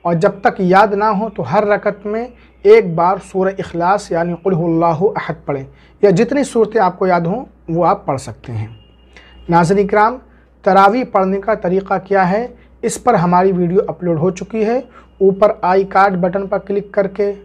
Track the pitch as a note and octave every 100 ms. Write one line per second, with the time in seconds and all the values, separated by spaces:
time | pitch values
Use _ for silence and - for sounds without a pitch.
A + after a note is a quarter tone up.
0 | F3 E3+ G3+ G3 A#3+ - F3+ F#3+ G#3+ G3+
1 | G#3+ G3 A3+ - C3 G3 G#3 G3+ G#3 G3
2 | G3+ A3 B3 - - _ G3 A3+ F#3+ E3
3 | F3 G3 - F#3+ F#3+ F#3+ - E3+ E3+ G3+
4 | - E3+ F3 E3+ G3 F3 E3+ E3 E3+ D#3
5 | G3+ - - D#3+ - C#3 C3+ - - _
6 | G3+ F3 A#3 C#4 C#4 A#3 G#3+ A3 F#3 F3+
7 | F#3+ F3 E3 A3 C4+ _ - E3 E3+ F3
8 | D#3 C3+ - G#2+ - A2+ A2 A2+ _ _
9 | _ - - - - E3+ E3+ G3 G3 G#3
10 | G#3+ B3+ - _ _ _ - F#3+ G3 A#3+
11 | B3+ G3+ F#3+ G3 G3 G#3+ F3+ F#3+ F#3+ G3
12 | F#3 G3 F3+ G3+ A#3+ - _ _ A3+ -
13 | B3 A3 F3 F3+ F#3+ F3+ F3 F#3 - D#3+
14 | F3 E3 F3+ F#3 F#3 A3 G#3+ B3 B3+ -
15 | - _ G3 G3 G#3 - F3 F#3+ G3 F#3+
16 | G3+ F#3 F#3 G3 G3 G3 - G3+ G3+ -
17 | G3 G3 G3+ G3